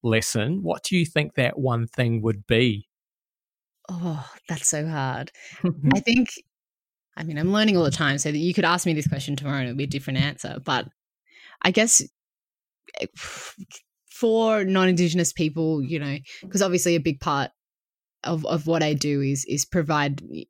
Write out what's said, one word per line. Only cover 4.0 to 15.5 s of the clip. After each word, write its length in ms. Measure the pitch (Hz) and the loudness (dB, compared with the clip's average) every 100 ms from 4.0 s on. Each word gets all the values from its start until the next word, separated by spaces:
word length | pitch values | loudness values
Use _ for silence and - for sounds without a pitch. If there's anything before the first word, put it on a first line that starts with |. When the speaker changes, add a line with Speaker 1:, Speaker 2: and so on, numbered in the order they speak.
| 175 151 131 - - | -4 -4 -8 -18 -8
Speaker 2:
that's 180 | 151 - | -4 -2
so 180 | 151 156 | -2 -2
hard. 460 | 151 135 127 - - - - | -2 -2 -4 -8 -14 -20 -2
Speaker 1:
<laughs> 320 | 180 147 147 180 | -2 2 4 4
Speaker 2:
I 60 | |
think, 300 | - 233 240 - _ _ _ _ _ _ _ - | 4 2 2 -4 _ _ _ _ _ _ _ -12
I 80 | |
mean, 140 | 160 147 | -8 -2
I'm 160 | 175 | 0
learning 240 | 208 214 185 | 2 4 4
all 80 | 156 | 2
the 60 | |
time, 260 | - 151 139 | 2 0 0
so 160 | 151 | -2
that 40 | 147 | 0
you 160 | 170 | 0
could 120 | 185 175 | 2 2
ask 200 | 170 180 | 2 2
me 80 | |
this 140 | 156 147 | 0 0
question 300 | 139 135 139 | -2 -4 -6
tomorrow 220 | 143 139 | -4 -4
and 100 | 127 | -4
it'll 80 | 131 | -4
be 80 | 139 | -4
a 20 | |
different 320 | 143 135 135 | -4 -4 -2
answer. 380 | 143 - - - | -2 -2 -10 -10
But 280 | 135 131 - _ _ _ _ _ - - | -4 -4 -4 _ _ _ _ _ -20 -2
I 100 | 185 | 0
guess, 300 | 185 233 - 139 _ _ _ _ _ _ _ - - | 2 4 4 2 _ _ _ _ _ _ _ -20 -10
eh, 60 | - - - - - - 190 - _ _ _ | -10 -10 -14 -12 -16 -16 -20 -20 _ _ _
for 540 | - 233 226 226 220 190 | -2 2 2 2 2 2
non-Indigenous 680 | 190 185 175 175 175 170 | 4 4 4 4 2 0
people, 500 | - 160 | 0 -2